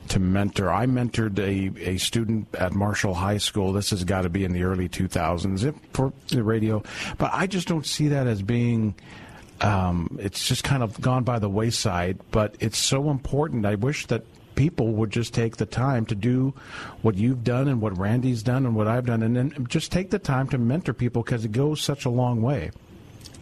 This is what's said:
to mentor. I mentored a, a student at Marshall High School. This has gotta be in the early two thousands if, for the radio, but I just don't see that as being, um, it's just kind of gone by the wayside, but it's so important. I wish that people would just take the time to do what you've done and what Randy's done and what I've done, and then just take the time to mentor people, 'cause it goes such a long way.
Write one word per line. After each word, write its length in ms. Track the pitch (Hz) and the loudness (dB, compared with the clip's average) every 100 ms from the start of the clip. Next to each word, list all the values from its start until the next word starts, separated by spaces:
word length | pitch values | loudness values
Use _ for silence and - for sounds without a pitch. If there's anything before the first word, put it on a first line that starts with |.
| - | -2
to 100 | 98 | 2
mentor. 540 | 92 95 101 101 92 | 2 2 0 0 0
I 140 | 92 127 | 2 2
mentored 520 | 127 120 - 110 98 | 0 0 0 0 0
a, 520 | 98 98 95 - 90 | 0 0 -2 -4 -4
a 60 | 92 | -2
student 540 | - 117 110 110 104 - | 0 0 0 -2 -4 -2
at 160 | 92 | -2
Marshall 420 | 92 104 101 104 | 0 0 0 0
High 240 | 90 95 104 | 0 0 0
School. 340 | - 104 95 | 0 0 0
This 180 | 98 98 | 0 0
has 120 | 101 | -2
gotta 260 | 90 95 92 | 0 0 0
be 140 | 95 | 0
in 100 | 95 | 0
the 120 | 90 | 0
early 240 | 90 92 90 | 0 0 -2
two 180 | - 92 | -2 -2
thousands 560 | 90 82 87 95 95 | 0 0 0 0 0
if, 140 | 127 151 - | -2 -4 -6
for 200 | - 135 - - | -2 -2 -2 -4
the 120 | 131 | -2
radio, 400 | 107 113 110 107 - - - - | 2 2 2 0 -4 -10 -8 -4
but 140 | 135 | -2
I 140 | - 185 | 0 -2
just 220 | 185 - | -2 -2
don't 180 | 165 131 | -2 -2
see 220 | - 151 | 0 2
that 180 | 143 127 | 2 0
as 160 | 104 | 0
being, 540 | 98 120 120 117 107 92 - - - - - - | 0 0 2 2 0 -2 -12 -20 -20 -20 -16 -2
um, 580 | 104 98 90 87 85 - | 2 2 2 0 -2 -4
it's 280 | 98 - - | -6 -4 -2
just 160 | 127 | -2
kind 180 | - 139 | 0 0
of 180 | 113 - | -2 -2
gone 220 | 131 127 | 0 0
by 160 | 123 117 | 0 0
the 100 | 101 | 0
wayside, 680 | 98 117 - 110 87 90 92 - | 2 0 0 0 0 0 -2 -2
but 240 | 113 107 - | 0 0 0
it's 200 | 113 - | -4 0
so 300 | - 139 147 | 0 2 2
important. 580 | 139 - 139 156 127 104 | 0 0 0 0 0 0
I 100 | 104 | 2
wish 300 | 123 147 - | 0 -2 -2
that 180 | 113 - - - - | -2 -4 -20 -6 2
people 320 | 147 - 113 | 2 2 0
would 220 | 107 110 | 2 0
just 220 | 117 117 | 0 -2
take 240 | - 117 - | 0 -2 0
the 80 | |
time 400 | 107 113 131 127 | -4 0 2 2
to 100 | 110 | 0
do 380 | 101 113 127 131 - - - - - | 0 0 2 2 -2 -12 -14 -14 -2
what 140 | 113 | 0
you've 280 | 95 117 131 | 2 2 2
done 240 | 117 120 143 | 0 2 2
and 140 | 123 | 2
what 160 | 107 90 | 0 0
Randy's 460 | 98 123 127 120 | 2 2 2 0
done 240 | 107 127 131 | 0 2 2
and 80 | |
what 120 | 110 107 | 2 2
I've 200 | 120 123 | 2 2
done, 160 | 113 | 2
and 120 | 113 | 2
then 320 | 123 135 - 120 | 2 0 -2 -2
just 200 | 160 - | -2 0
take 200 | 180 185 | -2 0
the 80 | 202 | -2
time 300 | - 131 135 | 0 0 2
to 100 | 135 | 2
mentor 340 | 117 151 160 | 2 2 0
people, 300 | 117 120 117 | -2 0 0
'cause 240 | - 123 110 | -2 -2 0
it 60 | |
goes 280 | 113 143 151 | 0 2 0
such 240 | - 143 | -2 -2
a 60 | 131 | 0
long 320 | 120 123 117 | 2 2 2
way. 280 | 117 135 80 - - - - - - - | 2 0 -4 -10 -18 -20 -20 -20 -20 -18